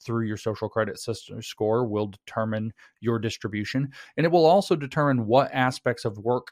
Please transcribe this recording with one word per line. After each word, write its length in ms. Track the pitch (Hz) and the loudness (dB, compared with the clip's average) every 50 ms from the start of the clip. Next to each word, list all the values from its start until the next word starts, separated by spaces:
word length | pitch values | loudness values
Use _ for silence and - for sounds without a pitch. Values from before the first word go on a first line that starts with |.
through 240 | - - 117 117 113 | -8 -6 -4 -2 -2
your 120 | 107 107 104 | -4 -4 -4
social 320 | - 113 107 - 110 104 | -4 -6 -4 -4 -6 -4
credit 300 | - 113 110 104 95 - | -2 -2 -2 -2 -4 -6
system 420 | - 120 113 - - - 104 113 | -8 -8 -8 -8 -10 -14 -14 -14
score 440 | 107 - - - 107 107 113 117 127 | -12 -14 -6 -2 0 0 2 2 0
will 220 | 110 104 104 107 101 | 0 -2 -2 -4 -4
determine 640 | 98 - _ - - 110 110 110 110 107 110 113 - _ - - _ _ | -6 -12 _ -8 -6 -4 -2 -2 -2 -4 -4 -6 -8 _ -20 -20 _ _
your 200 | - 113 117 113 | -2 -2 -2 0
distribution. 720 | 110 113 - - - 107 101 104 104 - - 131 143 135 - - - - _ - | -2 -4 -4 -6 -6 -6 -4 -4 -4 -4 -2 -2 -4 -4 -6 -12 -20 -8 _ 0
And 80 | 156 | 2
it 60 | 170 | 4
will 140 | 165 175 160 | 4 6 6
also 300 | 160 175 202 190 - 180 | 6 6 6 4 2 0
determine 500 | 156 143 131 - 160 147 143 131 120 113 | -2 -2 -2 -2 0 2 2 2 2 2
what 280 | 104 117 135 135 110 - | 4 4 4 4 4 2
aspects 520 | 135 127 127 127 - - 127 120 - - | 2 2 2 0 0 -2 -2 -2 0 -2
of 120 | 120 101 107 | -6 -6 -2
work 340 | 104 117 123 127 - - | -2 0 0 0 -2 -6